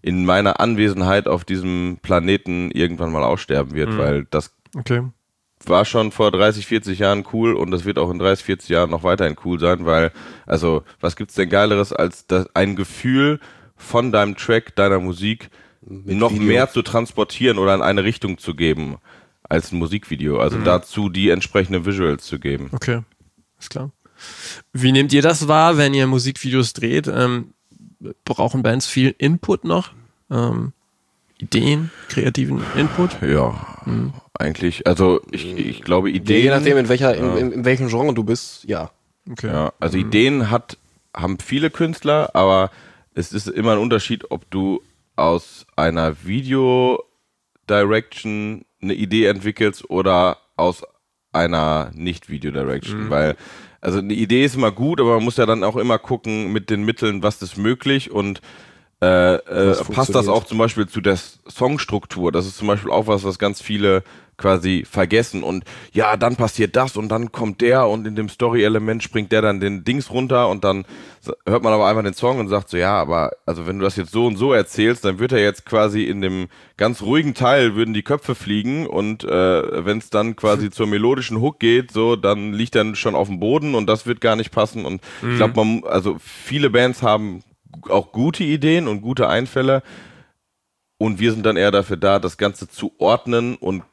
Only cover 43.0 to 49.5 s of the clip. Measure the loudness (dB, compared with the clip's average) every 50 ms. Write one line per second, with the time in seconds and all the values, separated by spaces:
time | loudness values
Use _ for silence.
43 | _ _ _ -8 -6 -6 -6 -8 -8 -6 -6 -2 2 2 2 2 2 0 0 0
44 | 0 -2 -6 -6 -6 -10 -10 -10 -10 _ -4 -2 -2 -2 -2 -4 _ _ _ _
45 | _ _ _ 0 0 2 2 0 -4 -8 -20 -20 -20 _ _ 0 0 0 2 0
46 | 0 -2 -2 -6 -8 -6 -6 -4 -4 -2 0 0 2 2 2 4 2 2 0 -2
47 | -4 _ _ _ _ _ _ _ _ _ _ _ _ 0 2 2 4 2 2 0
48 | -2 _ -18 -12 -8 -6 -6 -4 -6 -6 -8 -10 -14 _ _ _ -4 -4 -2 -2
49 | -2 0 2 2 4 2 2 0 -4 -6